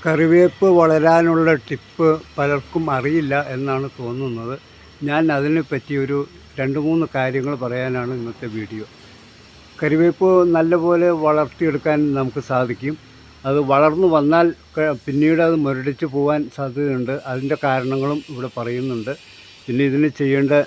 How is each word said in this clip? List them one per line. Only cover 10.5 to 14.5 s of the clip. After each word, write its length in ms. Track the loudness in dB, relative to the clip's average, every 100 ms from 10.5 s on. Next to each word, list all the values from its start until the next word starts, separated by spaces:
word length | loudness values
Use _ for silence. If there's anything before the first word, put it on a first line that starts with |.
| 2
നല്ലപോലെ 520 | 2 2 2 2 2 2 2
വളർത്തിയെടുക്കാൻ 760 | 2 0 -2 -2 0 0 0 0 0
നമുക്ക് 220 | -4 -6 -4
സാധിക്കും. 440 | -2 -2 -4 -8 -10 -14 -20 -20 -12 -2
അത് 100 | -2 2
വളർന്നു 360 | 4 4 4 2 4
വന്നാൽ 300 | 4 4 2